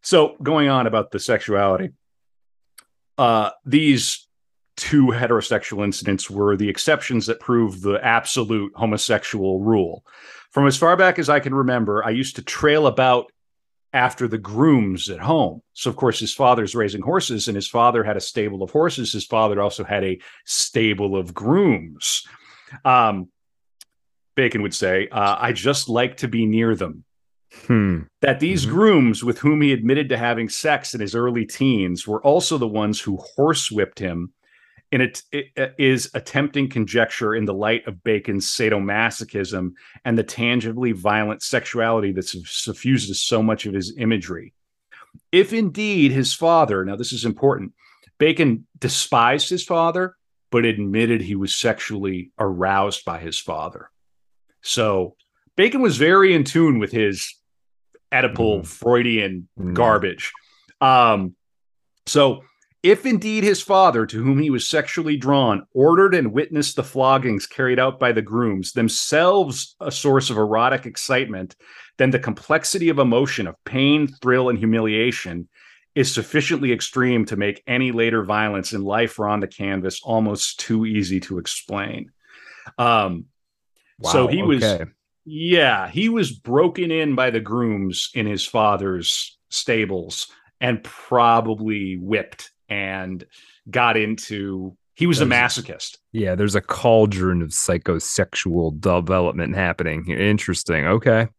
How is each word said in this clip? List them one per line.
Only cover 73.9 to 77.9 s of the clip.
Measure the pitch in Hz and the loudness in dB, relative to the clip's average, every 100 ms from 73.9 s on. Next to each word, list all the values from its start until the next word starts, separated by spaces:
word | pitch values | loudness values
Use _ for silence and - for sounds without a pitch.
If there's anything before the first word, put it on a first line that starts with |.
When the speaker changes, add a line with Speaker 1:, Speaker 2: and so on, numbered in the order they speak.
| 147 147 | 4 0
Speaker 1:
thrill, | 135 123 127 127 | -2 0 2 2
and | 117 | 0
humiliation | 110 113 110 107 120 113 92 87 87 _ _ _ _ - | 0 0 0 0 0 -2 -10 -12 -14 _ _ _ _ -2
is | 135 | 0
sufficiently | - - 151 139 156 139 | -2 -2 -2 -2 -2 -2
extreme | 117 - 135 127 120 107 | -2 -4 -2 0 0 -2
to | 101 | -2
make | 101 104 - | -4 -6 -4
any | 123 131 | -2 -2